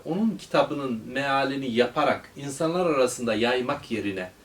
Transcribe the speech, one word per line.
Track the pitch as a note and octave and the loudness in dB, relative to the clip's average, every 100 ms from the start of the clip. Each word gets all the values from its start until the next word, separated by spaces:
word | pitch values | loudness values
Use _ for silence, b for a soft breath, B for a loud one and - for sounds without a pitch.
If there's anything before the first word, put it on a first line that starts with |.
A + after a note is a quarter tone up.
onun | D3 F#3 A3+ D#3+ | -4 0 0 -2
kitabının | - D#3 C#3 C#3+ C3 A2 A#2 | 0 2 2 0 -4 -4 -4
mealini | C3 C#3 C3+ C3+ C3+ C3 | -4 0 2 0 -2 0
yaparak | A2+ A#2+ D3+ C3+ - - - | 2 2 2 0 0 -6 -12
insanlar | C#3 C3+ D#3+ F3 F3 | -10 -2 0 2 2
arasında | C#3 B2 B2 A#2 | 4 2 2 0
yaymak | G#2+ A#2 B2+ B2 C#3 - | 2 2 2 0 -4 -4
yerine, | G#2+ G2 F#2+ F2+ - | -4 -2 -4 -8 -12